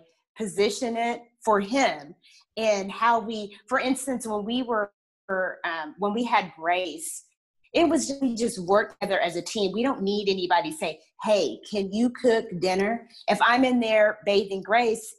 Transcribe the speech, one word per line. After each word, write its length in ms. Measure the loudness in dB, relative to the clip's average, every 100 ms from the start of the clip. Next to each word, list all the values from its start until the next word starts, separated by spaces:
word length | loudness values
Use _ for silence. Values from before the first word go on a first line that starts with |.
| _ _ _ -8
position 580 | -4 2 0 0 -4 -2
it 280 | -2 -4 -10 _
for 160 | 2 2
him, 560 | 2 2 2 0 -10 -20 _ -20 _ -2
and 340 | 0 0 -2
how 280 | 0 2 2
we, 380 | 0 -6 -8 -14 -4
for 120 | -2
instance, 460 | 0 -2 -2 -6 -4
when 180 | -4 -2
we 160 | -4
were, 300 | -2 -2 -4 _ _ _ -6
um, 680 | -2 -2 -4 -6 -6 -8 -4
when 160 | -2
we 100 | 0 0
had 280 | 0 0 -4
Grace, 680 | -2 0 -2 -8 -12 -14 -18 _ _ _ _
it 140 | 2 2
was 200 | 2 -2
just, 140 | -2
we 120 | -2 0
just 240 | -2 -2 2
worked 340 | 2 2 -4
together 200 | -2 0
as 160 | 0 -2
a 60 |
team. 280 | -6 -2 -2
We 120 | 0
don't 180 | -2 -2
need 260 | -2 0 0
anybody 440 | 0 2 0 0
say, 280 | -4 -6 -8 _ -6
"Hey, 360 | 0 2 2 -4 -6
can 220 | -4 -2
you 180 | 0 0
cook 360 | 2 2 2 0 -2
dinner?" 480 | 0 0 0 -2 -8 -6 -2
If 100 | 2
I'm 200 | 4 4
in 160 | 4 2
there 400 | 4 4 4 2 0
bathing 380 | 2 2 -4
Grace 520 | 0 2 2 0 -6